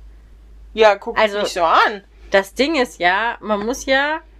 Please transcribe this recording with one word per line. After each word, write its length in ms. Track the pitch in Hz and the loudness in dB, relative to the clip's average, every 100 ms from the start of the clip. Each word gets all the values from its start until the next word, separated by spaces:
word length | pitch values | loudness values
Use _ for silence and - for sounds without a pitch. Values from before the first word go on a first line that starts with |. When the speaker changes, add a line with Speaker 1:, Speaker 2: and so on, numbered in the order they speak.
| - - - - - - - | -20 -20 -20 -20 -20 -20 -8
Speaker 1:
Ja, 220 | 214 220 202 | 2 4 2
guck 220 | 233 208 | -2 0
Speaker 2:
Also, 220 | 220 202 | 0 0
Speaker 1:
mich 120 | 196 | -4
so 100 | 185 | 0
an. 380 | 165 392 453 392 - - - | 2 4 2 -2 -12 -20 -2
Speaker 2:
das 240 | 196 196 | 0 0
Ding 220 | - 285 311 | -2 -2 -2
ist 240 | 247 - | -4 -2
ja, 360 | 175 196 233 220 | 0 0 -2 -6
man 260 | 208 208 214 | -6 -4 -4
muss 200 | 269 - | -6 -2
ja, 340 | 269 294 320 - - | -2 -2 -6 -12 -20